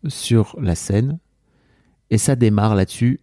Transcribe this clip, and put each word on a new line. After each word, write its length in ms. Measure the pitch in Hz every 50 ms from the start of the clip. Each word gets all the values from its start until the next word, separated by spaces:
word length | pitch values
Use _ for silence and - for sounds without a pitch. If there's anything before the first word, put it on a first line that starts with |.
| - 156
sur 480 | - - - - 120 113 104 - - -
la 140 | - 95 85
scène, 420 | 82 - - 98 104 117 135 147 165 _ _ _ _ _ _ _ _ _ _ _ _ _ _ _ _ _ _
et 80 | - 110
ça 160 | - - 139
démarre 400 | 123 120 110 104 104 104 110 110
là-dessus. 460 | 98 95 - - - 120 120 131 -